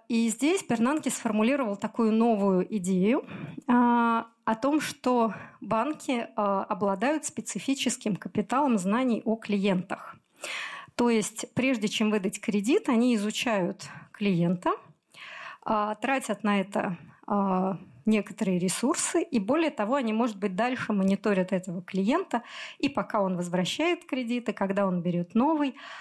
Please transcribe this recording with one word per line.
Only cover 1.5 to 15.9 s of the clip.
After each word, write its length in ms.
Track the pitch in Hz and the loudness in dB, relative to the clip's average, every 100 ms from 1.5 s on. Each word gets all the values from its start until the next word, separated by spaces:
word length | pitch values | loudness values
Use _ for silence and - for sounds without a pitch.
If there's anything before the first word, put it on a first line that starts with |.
| 285 233 202 | 2 0 -4
такую 340 | 214 - 226 | -4 0 2
новую 560 | 220 233 214 196 185 185 214 | 4 4 4 4 2 2 -2
идею, 480 | 180 185 196 269 - - - - - | 0 2 4 2 -2 -10 -12 -8 0
а, 600 | 247 240 240 233 226 233 _ | 4 4 4 2 0 -4 _
о 120 | - 220 | -6 -2
том, 260 | 269 302 | 0 0
что 520 | - - 254 247 226 190 - - | -2 -4 0 2 2 -2 -12 -12
банки, 680 | 202 220 254 294 - 247 233 - | -4 -2 -2 -4 -4 -4 -4 -2
а, 300 | 208 196 - | 0 0 -2
обладают 580 | 196 202 196 233 311 | -2 0 0 0 0
специфическим 960 | - - - 196 - 269 254 - - 185 | -4 -10 -8 -6 -2 -2 -2 -2 -2 -4
капиталом 600 | 185 - 190 247 294 220 | -4 -4 -2 0 2 2
знаний 440 | 180 220 262 226 | 0 0 0 0
о 140 | - 220 | 0 -2
клиентах. 800 | - 202 202 185 - - - - _ - - - - - - - | -2 0 2 0 -2 -10 -12 -20 _ -16 -12 -10 -10 -14 -10 0
То 140 | 240 | 2
есть, 440 | 226 196 - - | 2 0 -6 -8
прежде 340 | - 254 247 208 | -2 0 2 0
чем 240 | - 214 | 0 2
выдать 300 | 214 190 - | 2 0 -4
кредит, 480 | - 208 202 381 370 | -2 0 4 2 4
они 260 | 233 247 226 | 2 4 2
изучают 720 | 208 - - 208 180 196 - - - | 0 -2 0 0 0 -4 -12 -18 -16
клиента, 600 | - 202 175 170 180 320 415 - _ _ - - - - - | -4 0 2 2 2 0 -2 -6 _ _ -20 -18 -16 -16 -10
а, 320 | - 214 208 | -2 0 0